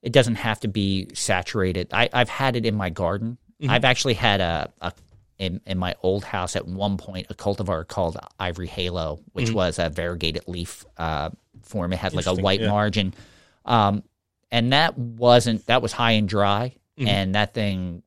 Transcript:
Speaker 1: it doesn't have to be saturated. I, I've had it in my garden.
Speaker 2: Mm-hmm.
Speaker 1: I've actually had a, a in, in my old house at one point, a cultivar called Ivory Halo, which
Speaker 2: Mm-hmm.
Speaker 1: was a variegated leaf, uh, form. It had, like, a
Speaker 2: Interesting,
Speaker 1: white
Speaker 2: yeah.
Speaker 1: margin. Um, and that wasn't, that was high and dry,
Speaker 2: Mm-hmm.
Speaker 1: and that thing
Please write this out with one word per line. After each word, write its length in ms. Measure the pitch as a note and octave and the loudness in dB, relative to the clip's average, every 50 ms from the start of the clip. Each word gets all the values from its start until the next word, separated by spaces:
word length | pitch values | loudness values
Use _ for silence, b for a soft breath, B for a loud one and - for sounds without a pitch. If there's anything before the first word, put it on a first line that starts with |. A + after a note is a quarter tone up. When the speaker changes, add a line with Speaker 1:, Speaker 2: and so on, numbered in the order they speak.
| - | -6
Speaker 1:
it 100 | B2+ A#2 | 4 4
doesn't 220 | C#3 B2 A#2+ A2+ | 4 6 4 0
have 240 | G#2 - A#2 G#2+ - | -2 0 -2 -2 -2
to 80 | - A2 | -2 -4
be 400 | G2 A2 G2 G2 F#2+ F#2+ F#2+ - - | 0 0 2 2 2 0 -2 -6 -8
saturated. 720 | - - - G2 F2+ F2+ - - A2 F#2+ F#2 F2+ F2+ F2 - - | -6 -2 0 0 0 0 -2 -2 0 0 0 0 -2 -4 -2 2
I, 160 | G2+ A#2+ - - | 2 2 2 4
I've 160 | B2 B2 - | 2 2 2
had 280 | - - C3+ C3+ B2 | 0 -2 0 0 0
it 100 | B2 A2+ | 0 0
in 80 | A2+ G#2+ | 0 0
my 160 | G#2+ G2 F2+ | 0 -2 -4
garden. 480 | E2 - F#2 E2 F#2+ G2+ A2+ A2+ B2 - _ _ _ _ | -2 -2 0 0 0 -2 -4 -6 -8 -10 _ _ _ _
Speaker 2:
Mm-hmm. 100 | D3+ C3+ | 0 2
Speaker 1:
I've 140 | A#2+ B2 B2 | 2 4 4
actually 300 | C3 C3 - - C3+ A#2 | 4 4 4 2 0 0
had 260 | - B2 A2+ G2+ G2 | 2 2 2 2 2
a, 300 | F#2 E2+ E2 D#2 - - _ _ | 2 0 0 -2 -4 -6 _ _
a 120 | - - - _ - _ _ - _ _ _ _ | -10 -10 -10 _ -20 _ _ -20 _ _ _ _
in, 220 | G2 F#2 F2 G2 _ | -6 -6 -6 -6 _
in 120 | - F#2+ F#2 | -6 -4 -2
my 160 | F2+ F2+ - - - | -2 -4 -4 -2 -2
old 220 | F#2 F#2+ G2+ F#2+ | 0 0 0 -4
house 320 | - - G2 F2+ F2+ - | -6 -4 -4 -4 -4 -4
at 100 | F#2+ - | -6 -6
one 300 | E2+ F#2 F#2 G2+ G#2 G2 | -6 -6 -2 -2 -2 -2
point, 320 | F#2 - - F#2+ F#2 - _ | -2 -6 -10 -10 -10 -10 _
a 40 | G2+ | -12
cultivar 520 | - - G#2 G2+ - G#2 F2 F#2 D#2+ D#2+ | -6 -4 -4 -2 -2 -2 -2 -2 -4 -4
called 320 | _ - - F#2 E2 D2 - - - _ _ | _ -4 -2 -2 -2 -2 -6 -14 -16 _ _
Ivory 260 | F#2+ F2+ E2+ F2+ F2+ | -6 -6 -4 -6 -8
Halo, 540 | E2+ - - F2+ F2+ F2 F2+ D#2+ D#2 D2+ E2+ - - _ | -10 -6 -4 -4 -4 -4 -4 -4 -6 -6 -8 -14 -12 _
which 140 | - A#2+ | -4 -2
Speaker 2:
Mm-hmm. 80 | A2+ A2+ | 0 0
Speaker 1:
was 240 | G#2 F#2 F2 E2 - | 2 0 0 0 0
a 100 | F2 E2 | -2 -2
variegated 600 | D2+ - E2+ F2 F2 E2+ D#2+ D#2+ D#2 - - - | -2 -4 -4 -4 -4 -2 -4 -4 -4 -4 -8 -8
leaf, 360 | F2 F2 F2 - - - - - _ - | -8 -8 -8 -8 -10 -18 -20 -20 _ -6
uh, 320 | E2 D#2+ D#2+ D2 C#2+ D#2 - _ _ _ _ - - | -4 -4 -2 -2 -4 -6 -8 _ _ _ _ -20 -20
form. 300 | - - G#2 F2 F2 F#2 | -10 -6 -6 -4 -4 -4
It 40 | |
had, 160 | F2+ - F#2+ F2+ | -4 -4 -4 -4
like, 140 | F#2+ E2+ | -2 0
a 40 | F#2 | 0
Speaker 2:
Interesting, 140 | F#2 F#2 G2 | 0 2 2
Speaker 1:
white 160 | G2 G2 G2+ | 2 2 2
Speaker 2:
yeah. 80 | A2 G#2 | 2 0
Speaker 1:
margin. 440 | G#2 G#2 G#2 G#2 G2 G#2+ G2 F#2+ - B B B B B B B B B B | 2 2 2 2 0 0 -2 -2 -4 B B B B B B B B B B
Um, 380 | - B2 A2+ G#2 G2+ G2+ G#2 - _ _ _ _ _ _ _ _ _ | 2 4 4 4 4 2 0 -4 _ _ _ _ _ _ _ _ _
and 220 | - A#2+ A#2 B2 C3 | -2 0 2 4 4
that 260 | C#3+ D#3+ E3 - C3 | 4 4 2 0 -4
wasn't, 680 | B2 A#2 A#2 A2+ A#2+ A#2+ A#2+ B2 - A#2+ A2+ G#2 - | -8 -8 -6 2 6 8 8 8 6 4 -2 -2 0
that 140 | - A#2+ B2+ A#2+ | 2 0 2 2
was 100 | A2+ - | 0 -2
high 200 | - A#2+ A#2 A2+ | 0 2 4 4
and 160 | G#2+ G#2+ F#2+ | 4 2 2
dry, 460 | G2+ G#2 G2+ G2+ G2+ G#2 A#2+ B2+ - _ _ _ _ - | 2 2 2 2 2 0 -2 -4 -8 _ _ _ _ -2
Speaker 2:
Mm-hmm. 80 | C#3 G#2+ | 0 2
Speaker 1:
and 260 | G2+ G2 G2 F#2 F#2+ | 2 2 2 2 2
that 180 | G#2 G#2 G2+ _ | 2 0 0 _
thing 480 | A#2+ G#2+ G2+ F#2+ F#2 F2+ F2+ E2+ F2 - | -2 -2 -2 -2 -2 -4 -6 -8 -10 -14